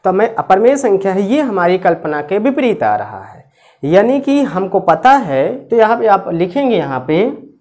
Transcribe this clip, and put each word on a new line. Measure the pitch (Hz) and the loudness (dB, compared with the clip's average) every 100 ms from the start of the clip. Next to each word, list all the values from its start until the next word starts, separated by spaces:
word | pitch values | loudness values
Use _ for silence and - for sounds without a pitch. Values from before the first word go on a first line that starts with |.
तो | 196 | 0
मैं | 185 226 | 0 -2
अपरिमेय | - - 190 233 277 | -2 0 2 4 2
संख्या | 247 190 196 | 0 0 0
है, | 185 | -2
ये | 196 285 | 0 0
हमारी | 269 190 175 185 | 0 0 0 2
कल्पना | 185 170 156 151 | 0 -2 -4 -6
के | 147 196 | -4 -2
विपरीत | 233 277 254 190 | 0 0 -2 0
आ | 110 107 | -2 -2
रहा | 104 98 | -6 -14
है, | 95 - _ _ _ _ | -18 -20 _ _ _ _
यानी | 139 180 226 277 | 2 2 4 0
कि | 277 285 | 0 0
हमको | 254 180 190 - | 0 -4 -2 -2
पता | - 160 254 | 0 2 4
है, | 269 196 131 156 262 - | 4 2 -2 -2 -4 -2
तो | 233 | 2
यहाँ | 220 233 | 2 2
पे | 220 | 2
आप | 196 180 | 0 0
लिखेंगे | 170 180 269 269 208 | -4 -2 0 0 0
यहाँ | 139 131 123 | -2 -6 -2
पे | 160 240 294 - _ | 0 0 -4 -18 _